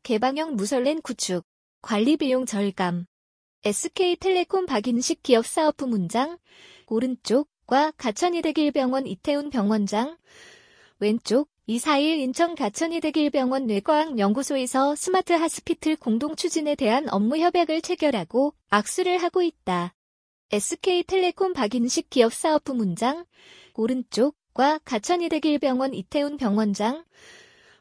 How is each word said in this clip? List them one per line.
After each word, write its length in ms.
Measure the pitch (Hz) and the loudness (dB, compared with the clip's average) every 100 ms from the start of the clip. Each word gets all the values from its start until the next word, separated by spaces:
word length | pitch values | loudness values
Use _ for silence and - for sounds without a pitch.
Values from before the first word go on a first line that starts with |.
개방형 500 | - 214 254 277 320 | -2 0 0 -2 -4
무설렌 480 | 247 202 262 254 320 | -4 0 0 0 -2
구축, 420 | - 247 - 180 - _ _ _ | -4 -6 -4 -4 -6 _ _ _
관리 340 | - 214 233 302 | -4 0 2 2
비용 300 | 285 254 247 | 2 0 -2
절감. 600 | 208 202 - 180 175 175 _ _ _ _ _ | -2 -2 -2 -2 -4 -8 _ _ _ _ _
에스케이텔레콤 1000 | 208 208 - - 359 349 381 370 349 392 370 | -4 -2 -4 0 0 0 0 0 0 -2 0
박인식 580 | 247 220 240 254 330 | -2 0 0 0 -2
기업 220 | - 233 233 | 2 2 2
사업 300 | - 311 - | 0 0 0
부문장, 640 | 269 214 170 226 285 349 _ - - - - | -2 -2 0 -2 -2 -6 _ -20 -20 -20 -6
오른쪽과 1040 | 220 254 247 - 233 294 _ - 254 311 - | -2 -2 -4 0 0 0 _ 0 2 2 -2
가천이대길병원 1120 | 254 208 359 339 320 302 294 285 254 269 269 | -6 -2 0 0 0 2 2 2 0 -2 -4
이태훈 420 | - - 285 294 | -6 -2 -2 -2
병원장, 680 | 269 202 220 202 208 262 339 _ - - - _ _ _ - | -2 0 2 0 0 -2 -6 _ -20 -20 -20 _ _ _ -4
왼쪽 480 | 208 226 - 220 294 _ - | 0 0 0 0 0 _ -6
이사일 480 | 233 302 285 294 320 | -4 0 2 2 0
인천 360 | 254 262 339 | -2 0 0
가천이대길병원 1120 | 339 240 - 320 330 311 311 294 285 254 262 262 | 0 -4 -2 -4 -2 -2 0 2 2 0 0 0
뇌과학연구소에서 1300 | 202 208 302 320 247 202 220 269 277 254 262 277 294 | 0 2 2 2 0 2 2 0 -2 0 0 0 0
스마트 380 | - 370 - | 0 0 2
하스피틀 640 | 349 320 - - 339 311 311 | 2 0 -2 -6 -4 -2 -2
공동 380 | - 226 294 | 0 -2 -2
추진에 400 | 320 349 330 294 | -4 -4 -2 -2
대한 360 | 294 247 240 294 | 0 2 0 0
업무 260 | 196 214 311 | 0 0 2
협약을 460 | 339 359 330 320 | 2 2 2 0
체결하고 720 | - 349 302 233 165 233 285 - _ | -2 0 0 0 0 0 0 -2 _
악수를 480 | 208 208 - 359 359 | 0 0 -2 0 0
하고 240 | 339 370 | 0 0
있다. 520 | 349 - - 180 175 - _ _ _ _ _ | 0 -2 -4 -2 -4 -8 _ _ _ _ _
에스케이텔레콤 1000 | 208 - 359 - 359 349 381 359 - 381 | -4 -2 -4 0 0 0 0 0 0 -2
박인식 560 | 349 254 247 240 330 - | 0 -2 0 0 -2 0
기업 240 | 262 226 | 2 2
사업 320 | - 330 - | 2 0 0
부문장, 640 | - 254 202 165 233 311 349 _ - - - | 0 -2 -2 0 -2 -2 -8 _ -20 -20 -12
오른쪽과 1040 | - 226 254 247 - 269 - _ - 277 311 | -4 -2 -2 -4 0 0 -2 _ 0 2 0
가천이대길병원 1120 | - 226 - 349 339 320 311 294 277 254 269 | -2 -4 0 0 0 0 2 2 0 0 -2
이태훈 460 | 247 190 302 285 294 | -4 -4 -2 -2 -2
병원장, 640 | 240 202 214 196 214 294 339 _ - - - _ _ _ | 0 2 0 0 -2 -4 -10 _ -20 -20 -20 _ _ _